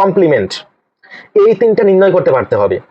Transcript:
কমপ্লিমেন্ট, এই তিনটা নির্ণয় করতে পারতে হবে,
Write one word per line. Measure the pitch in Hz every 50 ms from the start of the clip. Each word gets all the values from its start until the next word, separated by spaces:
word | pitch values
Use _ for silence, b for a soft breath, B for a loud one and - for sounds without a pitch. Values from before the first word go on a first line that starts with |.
কমপ্লিমেন্ট, | 196 196 170 196 175 156 143 113 95 92 - - - _ _ _ _ _ _ _ B B B B B B B
এই | 427 392 233 208 -
তিনটা | 240 220 208 226 220
নির্ণয় | 196 190 190 196 190 175
করতে | 180 - 170
পারতে | 135 123 101 - 117
হবে, | 104 101 95 92 69 - _